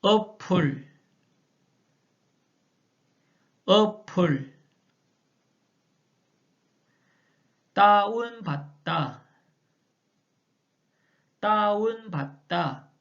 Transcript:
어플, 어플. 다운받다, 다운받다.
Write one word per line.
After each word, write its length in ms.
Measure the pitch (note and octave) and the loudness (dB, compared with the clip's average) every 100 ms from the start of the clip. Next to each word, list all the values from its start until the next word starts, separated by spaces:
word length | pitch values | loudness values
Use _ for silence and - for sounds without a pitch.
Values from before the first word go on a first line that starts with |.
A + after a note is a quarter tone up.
어플, 880 | F#3+ G#3+ G#3+ - - F3+ D3 C3 - _ _ _ _ _ _ _ _ _ _ _ _ _ _ _ _ _ _ _ _ _ _ _ _ _ _ _ | 4 2 0 -14 -2 0 0 -4 -14 _ _ _ _ _ _ _ _ _ _ _ _ _ _ _ _ _ _ _ _ _ _ _ _ _ _ _
어플. 880 | - G3+ G#3+ - - - F3 C3+ - _ _ _ _ _ _ _ _ _ _ _ _ _ _ _ _ _ _ _ _ _ _ _ _ _ _ _ _ _ _ _ _ | 2 4 4 -2 -8 -2 0 0 -6 _ _ _ _ _ _ _ _ _ _ _ _ _ _ _ _ _ _ _ _ _ _ _ _ _ _ _ _ _ _ _ _
다운받다, 1500 | - G3+ G#3 G3+ A3+ A#3 A#3 F3+ D3 - - - E3 C3 - _ _ _ _ _ _ _ _ _ _ _ _ _ _ _ _ _ _ _ _ _ _ | 4 6 6 4 -4 -8 -10 -8 -8 -10 -14 -6 -4 -4 -8 _ _ _ _ _ _ _ _ _ _ _ _ _ _ _ _ _ _ _ _ _ _
다운받다. 1500 | G#3 G#3+ G#3 G#3 A3 A3+ A3 D#3+ C#3 - _ F3 D#3 B2+ - _ | -2 0 2 0 -2 -4 -10 -8 -8 -12 _ -4 -4 -8 -18 _